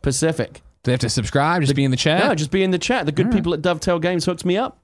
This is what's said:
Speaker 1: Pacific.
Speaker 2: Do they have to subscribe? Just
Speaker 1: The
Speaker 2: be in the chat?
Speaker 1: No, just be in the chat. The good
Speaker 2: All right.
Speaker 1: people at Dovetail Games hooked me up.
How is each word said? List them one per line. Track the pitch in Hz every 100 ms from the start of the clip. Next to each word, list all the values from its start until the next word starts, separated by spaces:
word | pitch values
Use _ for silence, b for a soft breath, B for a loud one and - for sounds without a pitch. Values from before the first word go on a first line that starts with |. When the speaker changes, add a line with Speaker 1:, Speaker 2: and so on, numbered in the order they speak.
Speaker 1:
Pacific. | 139 135 160 156 117 - - _
Speaker 2:
Do | -
they |
have | 123
to | 120
subscribe? | 127 104 139 147 175
Just | 139
Speaker 1:
The |
Speaker 2:
be | 143
in | 139
the | 127
chat? | 156 170
Speaker 1:
No, | 247
just | 175 151
be | 190
in | 190
the | 180
chat. | - 247 151
The |
good | 147 196
Speaker 2:
All |
right. | 220
Speaker 1:
people | 170
at | 160
Dovetail | 175 165 - 170
Games | 175 180
hooked | 165 170
me | 180 190
up. | 254 -